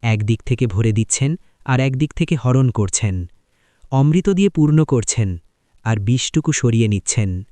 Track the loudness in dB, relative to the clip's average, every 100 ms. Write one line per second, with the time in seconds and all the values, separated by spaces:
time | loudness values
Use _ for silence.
0 | 0 -2 0 -2 -2 -2 -2 0 0 0
1 | -2 -2 -2 -4 _ _ -4 -2 0 -2
2 | -4 -2 -2 0 2 2 2 0 -2 -2
3 | -2 -4 -8 _ _ _ _ _ -4 0
4 | 2 2 2 2 2 2 4 4 2 0
5 | 0 -2 -2 -4 _ _ _ _ -4 -2
6 | 0 0 0 -2 0 0 2 2 2 0
7 | -2 -2 -2 -4 -10